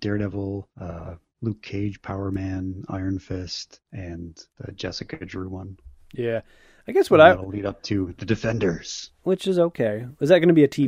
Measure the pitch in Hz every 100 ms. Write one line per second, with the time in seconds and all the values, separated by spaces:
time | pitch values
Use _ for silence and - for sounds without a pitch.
0 | 104 104 101 98 98 101 - - 90 85
1 | 82 85 _ _ 113 104 - 101 104 101
2 | - 98 98 95 95 95 92 95 - 95
3 | 95 95 - 92 87 - - - _ 107
4 | 87 85 85 82 - _ - - 90 -
5 | 85 156 90 - 92 95 95 92 - -
6 | - 123 120 113 - _ _ _ - 302
7 | 359 165 165 180 95 101 98 - - 101
8 | 90 - 95 110 113 113 98 80 - -
9 | - _ 180 185 190 180 170 - 113 107
10 | 123 143 143 180 170 165 139 -